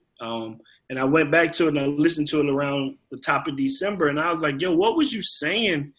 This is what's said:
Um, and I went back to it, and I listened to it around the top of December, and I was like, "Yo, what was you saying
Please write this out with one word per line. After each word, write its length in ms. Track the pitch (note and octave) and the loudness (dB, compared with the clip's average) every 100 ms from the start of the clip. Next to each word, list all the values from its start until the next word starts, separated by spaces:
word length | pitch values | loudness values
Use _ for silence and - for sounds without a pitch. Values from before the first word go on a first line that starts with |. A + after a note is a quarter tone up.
| _ _ | _ _
Um, 400 | A2+ A2+ A2+ A2 - _ - | -8 -6 -8 -12 -20 _ -10
and 100 | C3 | -2
I 60 | |
went 260 | C3+ D#3 D3 | 2 4 4
back 200 | E3 E3 | 4 2
to 100 | - | 2
it, 40 | D#3+ | 2
and 100 | D3 | 2
I 60 | C#3 | 0
listened 420 | C#3+ E3 D#3+ D3 | 2 2 2 0
to 120 | D#3 | 0
it 80 | D3 | 2
around 480 | C#3 C#3+ C#3 C3+ - _ | 0 0 -2 -4 -8 _
the 80 | C3+ | -6
top 300 | - C#3+ D#3+ | -2 -2 -2
of 80 | C#3 | -2
December, 520 | C3+ C3+ F#3+ G3 D3+ | -2 0 -2 0 0
and 120 | D3 | 0
I 100 | E3 | -2
was 120 | E3 | -2
like, 180 | D3+ C#3 | -2 -2
"Yo, 120 | F#3 | 0
what 240 | E3 G#3+ D#4+ | 2 2 2
was 160 | D4 | 0
you 100 | A3 | -2
saying 680 | - - D3 G3+ G#3+ D#3 C#3+ | -2 -2 -2 0 0 0 -4